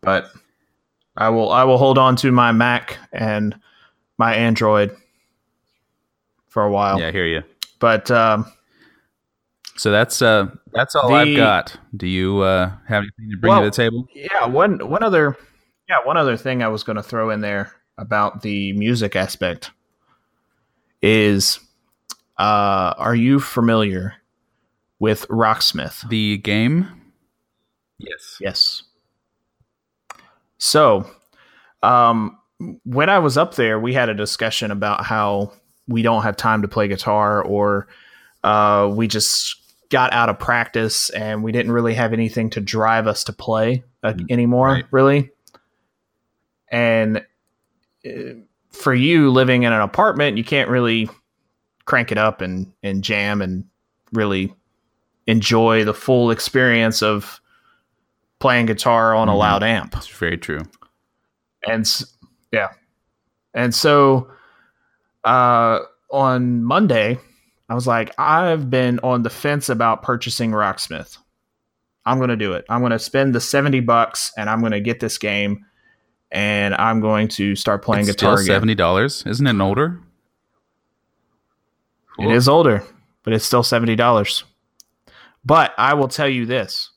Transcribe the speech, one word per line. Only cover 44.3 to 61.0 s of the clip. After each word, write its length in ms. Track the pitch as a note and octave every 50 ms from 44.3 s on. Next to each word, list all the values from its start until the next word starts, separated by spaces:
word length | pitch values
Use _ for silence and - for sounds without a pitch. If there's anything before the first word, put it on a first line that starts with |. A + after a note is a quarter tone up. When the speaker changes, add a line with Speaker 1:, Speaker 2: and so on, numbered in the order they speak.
Speaker 1:
anymore, 380 | B2 A#2+ A#2+ A#2+ B2 B2 B2+ C3+
Speaker 2:
right. 160 | C3+ C3 C3 _
Speaker 1:
really. 400 | - C3 C3+ C3+ C#3+ C#3+ C#3+ C3+ _ _ _ _ _ - _ _ _ _ _ _ _ _ _ _ _ _ _ _ _ _ _ _ _ _ _ _
And, 500 | - A#2+ A#2+ A#2 A2+ A2+ A2 A2 G#2+ G#2 - _ _ _ _ _ _ _ _ _ _ _ _ _ _ _ _
uh, 40 | C#3+ C3+ B2+ A#2 B2+ B2+ A2+ G#2+ _ _ _ _ _
for 240 | _ - - - B2+
you 360 | B2 B2+ D3+ E3+ E3 D3+ C#3
living 320 | B2+ C3 C3 B2+ B2+ B2 B2
in 80 | A#2 A#2
an 80 | A2 G#2+
apartment, 540 | G2 - - G#3 A3 E3+ C#3 D3 D3 G#2+
you 60 | G#2+ A#2
can't 240 | - - C#3+ C3 -
really 380 | B2 B2+ A#2+ A#2 A2+ A2+ A2 A2 - _ _ _ _ _ _ _ _ _ _ _ _ _ _
crank 260 | - - B2+ A#2 -
it 80 | A2 G#2
up 220 | G#2+ G#2+ G#2+ -
and, 320 | F#2+ F#2 F#2 F#2 F#2 - _ _ -
and 220 | G2+ G2 G2 G2
jam 380 | - A2 G#2 G2+ G#2 G#2 G2+ G2
and 220 | F#2 F#2 F#2 G2 _ _ _ _ _ _ _ _ _ -
really 400 | A2+ G#2+ G#2 G2 F#2+ F#2+ F#2+ - _ _ _ _ _ _ _ _ _ _ _ _ _ _
enjoy 580 | - A2+ A2+ G#2 - A#2 A2+ A2+ A2+ A2+ A2+ A2
the 100 | G#2 G#2
full 360 | - - - C3 B2 A#2+ A#2
experience 720 | A2+ A2+ - - - C3+ B2+ B2+ A#2 A#2 A2+ A2 A2 - -
of 380 | G#2+ G#2+ G#2 G#2 - - - _ _ _ _ _ _ _ _ _ _ _ _ _ _ _ _ _ _ _ _
playing 260 | - C3+ B2 A#2+ A#2
guitar 480 | A2+ A2 G2 - B2+ A#2 A2+ A2+ A2+ A2+
on 140 | A2 A2 G#2+
a 40 | G#2
Speaker 2:
Mm-hmm. 60 | G2+
Speaker 1:
loud 240 | G#2 G#2 G2+ G2+ G2+
amp. 300 | A2+ A2+ G#2 - - -
Speaker 2:
That's 160 | - - -
very 280 | - - E2+ E2+ F2 E2
true. 240 | - - D#2 D2 D#2 D#2 _ _ - _ _ _